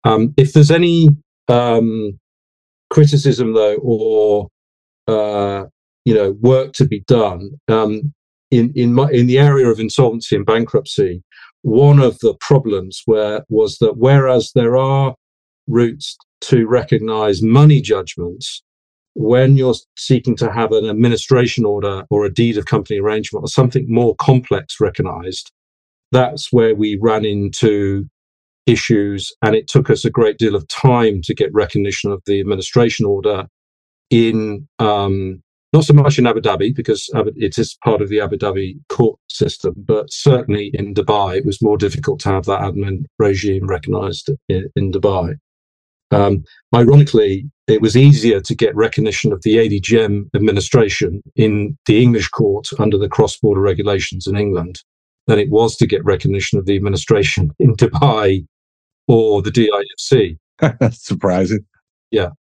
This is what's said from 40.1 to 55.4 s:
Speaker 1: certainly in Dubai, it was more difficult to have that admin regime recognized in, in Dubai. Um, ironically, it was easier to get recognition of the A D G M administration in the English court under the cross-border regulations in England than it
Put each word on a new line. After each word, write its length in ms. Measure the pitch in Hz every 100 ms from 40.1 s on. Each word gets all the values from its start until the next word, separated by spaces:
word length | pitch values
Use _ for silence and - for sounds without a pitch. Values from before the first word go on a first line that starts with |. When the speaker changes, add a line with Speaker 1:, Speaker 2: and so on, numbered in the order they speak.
Speaker 1:
certainly 600 | - 143 127 - 104 104
in 220 | - 101
Dubai, 420 | 101 101 107 98 95
it 80 |
was 160 | 113 98
more 160 | 113 104
difficult 420 | 101 - - 80
to 100 | 101
have 160 | 95 92
that 140 | 98
admin 440 | 98 98 98 95 - _
regime 480 | 104 98 104 95 95
recognized 640 | 92 - 101 98 - - 147 -
in, 220 | 92 98
in 160 | - 98
Dubai. 440 | 95 101 95 85 73 _ _ _ _ _ _ _
Um, 320 | 104 101 98 - _ _
ironically, 760 | 120 120 143 143 113 104 98 143 _ -
it 160 | 110
was 140 | 110 120
easier 440 | 139 139 113 101
to 140 | -
get 200 | - 110
recognition 580 | 104 110 - 110 98 110
of 100 | 98
the 160 | 110 110
A 100 | 113
D 120 | 101
G 200 | 95 113
M 300 | 110 104 101
administration 840 | 104 107 101 - 127 107 - 95 95 -
in 420 | - 110 104 104 147 -
the 140 | 107
English 280 | 123 113 92
court 400 | - 107 101 - -
under 180 | 107 98
the 120 | 101
cross-border 520 | - 107 - 110 98
regulations 640 | 101 87 101 98 - 95 95
in 100 | 101
England 440 | 104 90 85 87 _ _ _ _ -
than 120 |
it 120 | 107